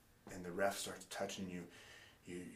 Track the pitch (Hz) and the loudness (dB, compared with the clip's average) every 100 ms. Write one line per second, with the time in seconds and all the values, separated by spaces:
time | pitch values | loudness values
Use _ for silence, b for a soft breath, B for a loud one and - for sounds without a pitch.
0 | - - - 95 90 87 98 98 - 92 | -20 -16 -8 -4 0 6 6 6 0 -4
1 | - - 98 - 95 90 85 B B B | -4 0 0 2 0 -2 -4 B B B
2 | B B - 90 90 | B B -6 -4 -4